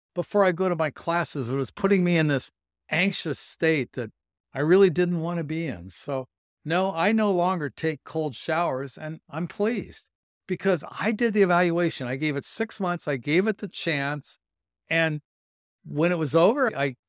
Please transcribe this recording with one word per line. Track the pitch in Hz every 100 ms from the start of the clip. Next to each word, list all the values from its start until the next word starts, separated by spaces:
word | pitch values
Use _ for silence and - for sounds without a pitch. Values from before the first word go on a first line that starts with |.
| _
before | 175 - 208 190
I |
go | 170 190
to | 165
my | 156
classes. | - - 170 156 147 117
It | 135
was | 131
putting | - 196 196 175
me | 175
in | 151
this | 143 - - _ _ -
anxious | 156 190 - 165 135
state | - - 160 156 120 -
that | 113 - _ _ _
I | 131
really | 156 185 196
didn't | 160 175 170
want | 160 175
to |
be | 147 160 165
in. | 90 90
So | - - 135 127 _ _ _
no, | 147 175 190 165
I | 185
no | 220 214
longer | 180 175 185 143
take | - 160 147 -
cold | 160 151
showers, | - - 160 170 131 139 -
and | 156 160 -
I'm | 147 175
pleased | - 208 240 - - - _ _ _ -
because | 180 190 170 - -
I | 185
did | 220 240
the | 208
evaluation. | 190 175 180 170 170 - 123
I | 131
gave | 151 139
it | -
six | - 220 -
months. | 185 175 -
I | 139
gave | 147 165 208
it | 208
the | 190
chance. | - 170 147 139 147 - - _ _ _ _ -
And | 165 160 151 - _ _ _ _ _ 151
when | 147 170
it | 175
was | 147
over, | 156 180 285 247 139
I | 139 123